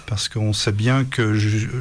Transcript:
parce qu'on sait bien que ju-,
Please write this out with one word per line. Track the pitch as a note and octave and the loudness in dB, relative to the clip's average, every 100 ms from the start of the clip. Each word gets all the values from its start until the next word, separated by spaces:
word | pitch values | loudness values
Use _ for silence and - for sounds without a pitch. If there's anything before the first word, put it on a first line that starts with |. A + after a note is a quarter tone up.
| - | -6
parce | G2+ - | -4 -4
qu'on | A2+ G#2+ | -2 0
sait | G#2 - | 0 0
bien | G#2 A2+ C3+ | 0 2 2
que | C3 - A2 | 2 0 2
ju-, | G#2+ G#2 G#2+ A2+ B2 | 2 2 0 -2 -4